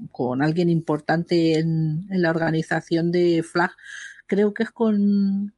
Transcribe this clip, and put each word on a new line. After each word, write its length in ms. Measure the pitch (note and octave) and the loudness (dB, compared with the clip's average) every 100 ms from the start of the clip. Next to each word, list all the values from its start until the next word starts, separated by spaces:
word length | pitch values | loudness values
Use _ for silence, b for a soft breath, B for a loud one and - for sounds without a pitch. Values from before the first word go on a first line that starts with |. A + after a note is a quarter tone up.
| - | -12
con 300 | - B2 B2+ | -6 -4 0
alguien 280 | D3+ E3+ F3 | 0 2 2
importante 880 | E3 D#3 D3+ - E3 E3+ E3+ D#3+ D#3 | 0 0 -4 -2 -2 0 2 2 2
en, 480 | E3 D#3+ D#3 D#3 G3 | 0 0 -2 -4 -4
en 120 | F#3+ | 0
la 80 | E3 | 0
organización 800 | E3 E3 D#3+ - E3 - E3 E3+ | 0 0 -2 -2 -4 -2 -2 0
de 320 | F3 F3 E3 | 2 2 2
Flag. 280 | E3 F3 F3+ B B B B B - | 0 0 0 B B B B B -2
Creo 260 | G3 G#3 | 0 2
que 100 | G#3 | 0
es 80 | A3+ | -6
con, 840 | - A3 G#3 G3+ G3+ G3 G3 G3+ | -2 0 2 2 2 2 0 -4